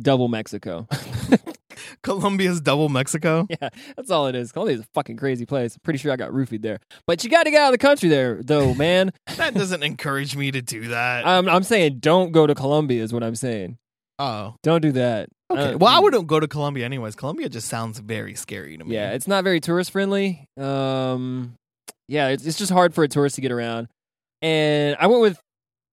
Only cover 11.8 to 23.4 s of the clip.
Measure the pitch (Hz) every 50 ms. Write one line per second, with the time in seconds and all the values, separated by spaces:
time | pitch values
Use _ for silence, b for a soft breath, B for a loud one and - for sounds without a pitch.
11.8 | 170 147 135 117 - 156 170 185 185 165 156 160 151 147 143 - 135 135 147 151
12.8 | 151 135 120 117 110 110 117 117 117 117 113 - 135 123 113 104 92 - 120 -
13.8 | _ _ _ _ _ _ _ - 139 131 110 104 101 104 117 _ - 156 165 165
14.8 | 156 151 131 127 123 123 113 104 87 - _ _ _ - 370 135 143 139 - 151
15.8 | 185 233 277 339 392 415 277 214 170 147 156 156 156 143 147 151 143 143 139 131
16.8 | 117 123 139 131 113 107 107 - 131 139 185 320 302 147 127 113 - - - 117
17.8 | 113 113 107 120 104 104 110 107 107 101 104 - - - 104 98 76 71 80 78
18.8 | 80 82 113 107 104 95 110 139 - 190 202 196 180 196 180 160 - 170 170 180
19.8 | 180 - - 196 196 196 196 196 196 196 180 147 139 _ _ 139 135 139 139 135
20.8 | 135 135 135 131 131 127 127 127 127 127 127 127 123 120 120 _ _ _ _ _
21.8 | _ - - _ _ - 135 151 139 131 135 - 123 160 156 - 208 185 180 185
22.8 | 180 175 - 175 156 143 - 147 143 143 - -